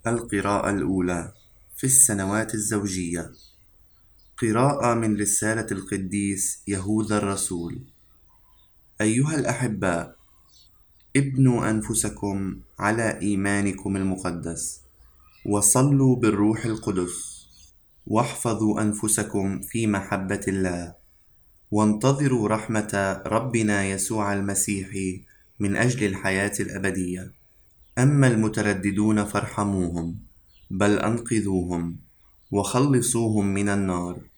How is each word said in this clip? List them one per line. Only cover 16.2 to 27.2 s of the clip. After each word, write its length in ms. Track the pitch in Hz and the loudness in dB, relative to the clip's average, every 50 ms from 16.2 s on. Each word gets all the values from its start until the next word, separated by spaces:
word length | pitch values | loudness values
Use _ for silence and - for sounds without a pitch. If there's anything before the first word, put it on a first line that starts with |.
| 113 107 98 98 104 107 113 117 - | 4 2 4 4 2 2 2 0 -2
القدس، 840 | 117 110 107 - 107 95 92 90 87 - - - - - - - _ - - - - _ _ _ _ _ _ _ - | -4 -4 -4 -4 -2 0 0 -2 -2 -4 -8 -10 -12 -14 -18 -20 _ -20 -20 -20 -20 _ _ _ _ _ _ _ -2
واحفظوا 720 | 107 110 123 131 - - - 123 107 - 110 107 104 - | 0 0 0 0 -4 -4 -2 -2 0 2 2 0 2 2
أنفسكم 800 | 107 107 104 - - 107 - - 107 - - 101 95 98 98 - | 0 0 0 -2 -2 0 0 0 -2 -2 -2 -2 -2 -2 -4 -4
في 260 | - - - 110 110 107 | -8 -6 -4 -2 0 2
محبة 540 | 101 98 95 - 104 98 95 95 101 101 - - | 0 0 -2 -2 -4 -4 -2 -4 -4 -2 -2 -2
الله، 480 | 95 98 95 92 85 87 87 87 - - _ _ _ _ _ _ _ _ _ _ _ _ _ _ | -2 0 0 -2 -2 -4 -6 -10 -14 -18 _ _ _ _ _ _ _ _ _ _ _ _ _ _
وانتظروا 760 | 104 104 107 107 107 107 - 131 139 143 147 139 127 120 107 101 | 0 2 4 4 2 4 4 2 4 4 2 2 2 2 2 2
رحمة 760 | 107 107 - - 113 107 104 104 - 101 98 98 92 95 - | 0 0 -2 -2 -2 -2 -2 -2 -2 0 0 0 -2 -4 -4
ربنا 600 | - - 117 127 127 117 117 110 107 104 101 98 | -2 -2 0 0 0 0 2 2 2 2 2 0
يسوع 480 | 98 98 98 - - 113 110 104 101 101 | -2 -2 -2 -4 -2 -2 -2 0 0 -2
المسيح 560 | 101 98 98 98 95 - - 104 98 95 - - 98 95 95 92 95 - _ - _ _ _ _ _ | -2 -2 -2 -2 -2 -2 -2 -2 -4 -4 -6 -6 -4 -4 -4 -4 -6 -10 _ -20 _ _ _ _ _
من 160 | 104 98 98 | -2 0 0
أجل 320 | - 113 123 127 127 104 101 | 2 2 0 0 0 -2 -2
الحياة 460 | 95 98 - 98 95 95 101 104 101 - | -2 -2 -2 0 0 0 0 -2 -2 -4
الأبدية. 840 | 101 90 - 98 95 98 95 95 92 87 90 90 | -6 -6 -6 -4 -2 -2 -2 -2 -4 -4 -6 -8